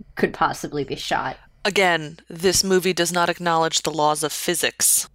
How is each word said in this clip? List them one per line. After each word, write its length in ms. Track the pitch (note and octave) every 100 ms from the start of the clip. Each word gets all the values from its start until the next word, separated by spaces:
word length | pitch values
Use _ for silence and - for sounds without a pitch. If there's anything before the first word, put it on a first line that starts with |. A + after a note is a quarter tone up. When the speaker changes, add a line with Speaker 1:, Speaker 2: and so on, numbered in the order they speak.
| -
Speaker 1:
could 180 | - F3
possibly 520 | - D3 C3+ D3 D3
be 100 | C3+
shot. 420 | - - - C3 - - _
Speaker 2:
Again, 540 | G#3 F#3 F#3 E3 D3+ E3 -
this 320 | E3+ F#3+ F3
movie 300 | F#3+ F#3 F#3
does 180 | F3 E3+
not 180 | F3 E3+
acknowledge 540 | E3+ F3 E3 D#3+ -
the 80 | E3
laws 320 | D#3 D3+ D3+
of 100 | D3+
physics. 760 | - - E3+ - - - - -